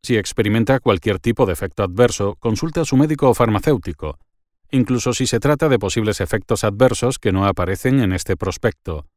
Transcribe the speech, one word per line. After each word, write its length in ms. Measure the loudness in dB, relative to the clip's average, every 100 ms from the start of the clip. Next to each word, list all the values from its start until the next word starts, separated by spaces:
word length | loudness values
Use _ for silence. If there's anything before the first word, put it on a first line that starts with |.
Si 140 | 0 -2
experimenta 640 | -2 -2 0 0 2 2
cualquier 400 | 2 0 0 -2
tipo 260 | -2 0 0
de 80 |
efecto 300 | 0 -6 -4
adverso, 520 | -4 2 2 2 -4 -4
consulte 400 | -4 -4 -4 -4
a 60 | 0
su 100 | 2
médico 340 | 2 2 2
o 40 |
farmacéutico, 840 | 4 2 2 0 -2 -2 -10 -10 -12 _ _ _ _ _
incluso 420 | -2 0 0 -2
si 140 | -2 -2
se 120 | 0
trata 280 | 0 2 2
de 120 | 2
posibles 420 | 0 -2 -2 -2
efectos 420 | -2 -4 -2 -2
adversos 560 | 0 2 2 2 -2 -2
que 140 | 0
no 120 | 2 0
aparecen 540 | 0 -2 -2 0 2
en 140 | 0
este 240 | -2 -4 -4
prospecto. 680 | -4 -2 -4 -4 -10 -10 -12